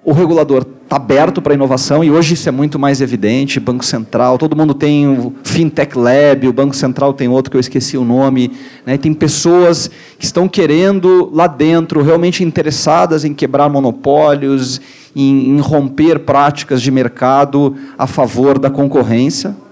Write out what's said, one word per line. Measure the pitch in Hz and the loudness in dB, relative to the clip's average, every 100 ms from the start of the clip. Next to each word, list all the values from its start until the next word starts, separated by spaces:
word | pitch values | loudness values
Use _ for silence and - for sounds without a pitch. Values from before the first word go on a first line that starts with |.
o | - | 2
regulador | 151 170 165 139 131 131 - - | 2 2 2 2 0 -2 -14 -6
tá | |
aberto | 139 117 139 165 185 | -6 0 2 2 0
pra | - | -2
inovação, | 139 135 127 - 147 | 0 0 -2 0 0
e | 160 | 2
hoje | 156 156 | 2 2
isso | 170 160 | -2 -2
é | |
muito | 131 147 147 | -2 -4 -2
mais | 139 139 | -2 0
evidente, | 135 117 104 127 139 139 | -2 -2 -2 -2 -2 -4
Banco | 110 127 | -4 -4
Central, | - 123 110 113 123 127 | -4 -6 -6 0 0 2
todo | 156 | 0
mundo | 151 156 | 0 0
tem | 139 147 147 143 | 0 0 2 2
o | 135 120 135 | 0 -4 -8
Fintech | - - 160 156 151 127 | -4 -2 -2 -2 -2 0
Lab, | 120 139 147 127 127 | 2 4 4 2 0
o | |
Banco | 120 139 135 | 0 -2 -2
Central | 139 123 139 | -4 -2 -2
tem | 139 123 | -2 0
outro | 127 131 | 0 0
que | 131 | -4
eu | |
esqueci | 127 135 - 135 | -2 -4 -4 -4
o | |
nome, | 120 123 135 131 123 - - - - | 0 0 2 0 -2 -6 -20 -16 -6
né? | 135 | -2
Tem | 160 | -2
pessoas | 156 156 - 170 175 175 165 - - - - | 0 -2 0 2 4 4 2 -6 -12 -20 -10
que | |
estão | - - 185 | -6 -2 -2
querendo | 202 160 156 190 196 180 185 - | 0 0 2 2 2 2 2 2
lá | 151 175 | 0 0
dentro, | 135 156 165 160 165 | 2 2 2 0 0
realmente | 143 165 170 175 | 2 2 0 0
interessadas | 175 165 151 139 156 165 185 156 | -2 -2 -2 -2 0 2 2 0
em | 147 | -2
quebrar | 143 135 135 143 | -4 -2 0 2
monopólios, | 139 135 135 - 147 151 143 139 135 127 127 - - - 139 | 2 -2 -2 0 2 2 0 0 -2 -4 -8 -12 -20 -14 -2
em, | 139 135 127 | 2 2 2
em | 143 | 0
romper | 139 151 139 139 156 147 | 2 0 0 0 2 2
práticas | - 139 143 147 - 131 | 0 2 2 -2 -4 -2
de | 123 | 0
mercado | 131 123 - 127 135 139 143 143 135 - - | 0 -2 -2 0 2 2 0 0 -2 -16 -6
a | 131 | -4
favor | - 123 113 135 139 | -2 -2 2 2 2
da | 135 | 0
concorrência. | 139 139 143 117 117 139 165 202 202 - | 0 0 0 0 0 0 -2 -8 -10 -18